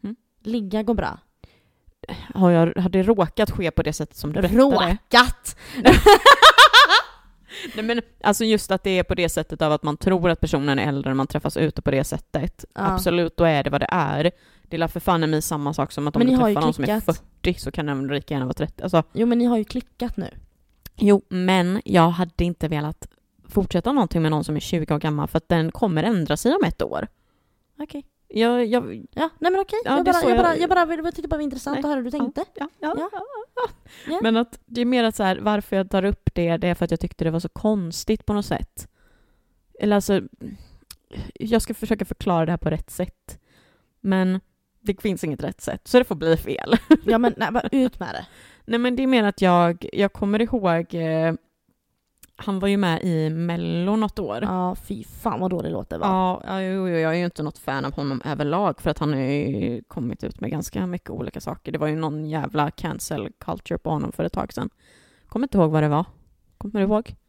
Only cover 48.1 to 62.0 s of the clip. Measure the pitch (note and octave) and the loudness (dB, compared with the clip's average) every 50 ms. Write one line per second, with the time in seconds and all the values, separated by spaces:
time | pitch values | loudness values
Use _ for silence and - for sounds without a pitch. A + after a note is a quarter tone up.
48.1 | - - - - - - - - - _ _ - A3+ A#3 A#3+ B3 B3 A#3+ C4+ C4 | -10 -12 -12 -14 -20 -20 -20 -20 -20 _ _ -4 -4 -2 0 -2 -2 0 0 2
49.1 | C4 A#3+ G#3+ G3+ G3+ - G3 F#3 F3 F3 F3 E3+ F3 F3 - - - - G3+ G3 | 2 4 2 2 0 2 2 4 6 6 4 2 0 -2 -8 -10 -2 -2 -2 -2
50.1 | _ - - G3+ G3+ G#3+ A#3 A3+ - A#3+ G3 F3+ E3+ E3 E3+ - - E3+ E3 D#3+ | _ -4 -2 -2 0 0 0 -2 -2 -2 0 0 0 0 -2 -4 -6 -6 -4 -2
51.1 | D#3+ D#3+ D#3+ E3 E3 - _ _ _ _ _ _ _ _ _ _ _ _ _ _ | -2 0 0 -2 -2 -4 _ _ _ _ _ _ _ _ _ _ _ _ _ _
52.1 | _ _ - _ _ _ - - G3 F#3+ F3+ G3+ G3+ G3+ G3+ F3+ E3 - - F3+ | _ _ -20 _ _ _ -8 -6 -4 -2 0 0 0 2 0 0 -2 -2 -2 -2
53.1 | E3+ D#3+ D#3 D#3 D#3 E3 E3+ E3+ E3+ E3+ E3+ E3+ E3 E3+ F3 F#3+ G#3 A3 G#3+ G#3 | -2 0 -2 -2 -4 -4 -4 -4 -4 -4 -4 -4 -4 -4 -2 -2 -2 -2 -2 -4
54.1 | - - G3 C3 G2+ A#2 - G3+ F#3 F#3 F3+ F3+ F#3+ - - - G#3 G#3 G#3+ - | -4 -8 -8 -6 -6 -6 -4 -4 -4 -2 -4 -4 -6 -8 -10 -12 -12 -12 -12 -16
55.1 | - - - A3 - A2+ F#3 F#3 F3+ E3+ - D#3+ E3 - - - - - - G3+ | -20 -8 -6 -6 -4 -4 -4 -4 -4 -4 -6 -6 -8 -8 -10 -10 -10 -6 -2 -2
56.1 | F#3+ F#3 F#3 F#3 F3+ - - - F#3+ F#3+ F#3+ F#3+ F#3 F#3+ F#3 F#3 E3+ E3 D#3+ D#3+ | 0 0 0 0 -2 -4 -8 -10 -8 -6 -6 -6 -6 -4 -4 -4 -2 -2 -2 0
57.1 | D#3+ F3 F3 F3 F3 - D#3 D3+ C#3 - - - C3+ C#3 C3+ C#3 C#3+ - D3 C#3 | -2 -2 -2 -4 -6 -6 -8 -8 -8 -10 -8 -6 -6 -4 -6 -6 -6 -6 -6 -6
58.1 | C3+ B2+ - - D3+ C#3 D3 C#3+ D#3 F3+ G#3 F#3 C#3+ - - E3+ D3 - D#3+ D3 | -6 -6 -6 -6 -6 -4 -4 -2 -2 -2 -2 -2 -4 -4 -4 -4 -4 -2 -2 -2
59.1 | D3+ C3+ C3+ B2+ C#3 C#3+ C#3+ A2 C#3 - - - A#2+ A2+ - _ - - B2+ A#2+ | -2 -2 -2 -2 -2 -2 -2 -4 -4 -4 -4 -4 -6 -8 -12 _ -10 -8 -6 -6
60.1 | - - - - - - - - - D#3 - - - G3+ F#3+ F3+ F3 F3 _ - | -8 -8 -10 -12 -10 -8 -8 -8 -6 -8 -8 -8 -6 -6 -6 -6 -6 -10 _ -12
61.1 | - - - - - - - - E3 - _ - E3 D#3 D3+ D3+ D3+ D#3 | -12 -10 -10 -10 -10 -12 -10 -10 -12 -12 _ -10 -8 -6 -4 -4 -4 -4